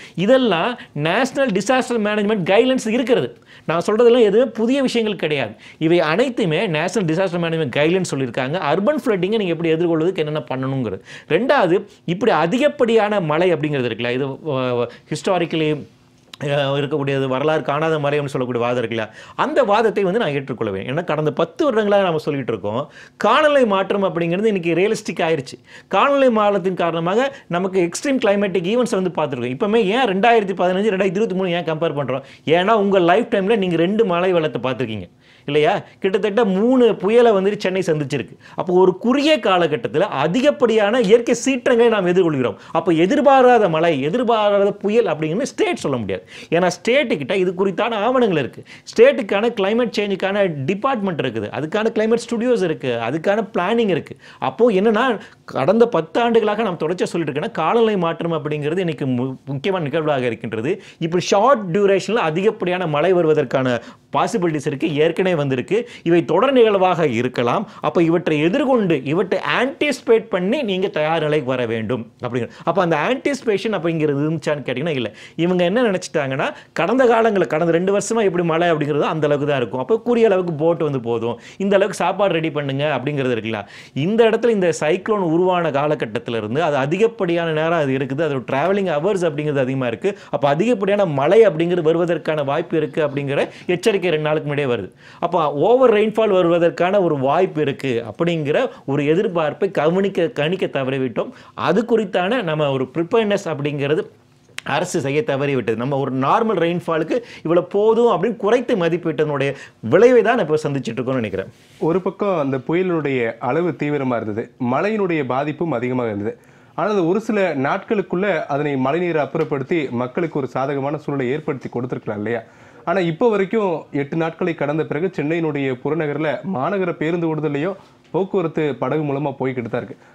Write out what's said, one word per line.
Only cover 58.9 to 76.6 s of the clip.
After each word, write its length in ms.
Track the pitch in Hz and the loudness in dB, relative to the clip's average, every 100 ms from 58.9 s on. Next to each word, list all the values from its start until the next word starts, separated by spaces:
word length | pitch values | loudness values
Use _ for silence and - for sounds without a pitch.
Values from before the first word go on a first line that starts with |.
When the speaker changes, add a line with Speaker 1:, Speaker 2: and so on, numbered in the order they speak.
| 151 139 | -2 -2
Speaker 1:
மு-, 300 | 123 131 131 135 | -2 -4 -8 -8
முக்கியமான 380 | 139 190 185 | -4 -2 -2
நிகழ்வாக 420 | 143 160 151 139 123 | -2 -2 0 0 -2
இருக்கின்றது. 560 | 110 117 107 131 202 - - | -4 -6 -4 -4 -6 -8 -8
இப்படி 240 | 160 180 | -4 -2
short 540 | - 202 240 247 185 196 | 2 2 4 2 0 0
டியூரேஷன்ல 380 | 196 190 190 226 | 2 2 0 -2
அதிகப்படியான 720 | 165 160 208 214 175 180 175 | 0 0 0 0 -2 -2 -2
மழை 260 | 147 175 | 0 2
வருவதற்கான 680 | 180 156 151 131 135 131 117 - - _ 143 | 4 4 2 2 0 0 -2 -6 -20 _ -2
possibilities 500 | 180 226 170 151 156 | 0 0 -2 -2 -4
இருக்கு, 280 | 135 320 143 | -4 -2 2
ஏற்கனவே 400 | 165 170 185 165 | 0 2 0 0
வந்திருக்கு. 540 | 143 127 120 208 240 - | 0 -2 -2 -2 -4 -6
இவை 220 | 165 170 - | 2 2 4
தொடர் 260 | 170 262 | 2 4
நிகழ்வாக 560 | 262 220 196 185 165 156 | 6 6 4 2 2 0
இருக்கலாம். 640 | 113 123 127 120 175 202 - | 0 0 0 0 0 -4 -6
அப்ப 220 | 147 180 | -2 2
இவற்றை 360 | 165 170 175 151 | 2 2 2 2
எதிர்கொண்டு, 640 | 165 269 269 247 190 147 | 2 2 2 2 2 0
இவற்றை 360 | 135 165 180 196 143 170 | 0 -2 -2 -2 0 0
anticipate 640 | 254 - 294 - - 220 - | 0 -2 -2 -2 2 2 2
பண்ணி 320 | 185 185 302 | -2 0 -2
நீங்க 260 | 214 185 175 | -2 -2 -2
தயார் 340 | 160 151 165 | -2 0 0
நிலைக்கு 280 | 151 151 127 | 0 0 0
வர 160 | 127 117 | -2 -2
வேண்டும் 460 | 113 107 123 117 - | -2 -2 -4 -8 -10
அப்படிங்கிற. 260 | 120 123 110 - | -6 -4 -6 -6
அப்ப 180 | 170 170 | -2 0
அந்த 140 | 170 151 | 2 0
anticipation 760 | 175 262 294 277 233 196 226 | 0 -2 -2 -2 -2 -2 -2
அப்படிங்கிறது 560 | 190 170 165 151 139 156 | -2 -2 0 0 0 -2
இருந்துச்சான்னு 360 | 160 160 147 131 | -2 -4 -4 -4
கேட்டீங்கன்னா 220 | 123 165 | -6 -4
இல்ல. 240 | 135 107 - - - | -4 -6 -8 -12 -2
இவங்க 280 | 175 180 | 0 2
என்ன 200 | 175 226 | 2 2
நினைச்சிட்டாங்கன்னா, 720 | 233 185 - 160 135 135 247 - | 0 -2 -4 -4 -2 -2 -4 -6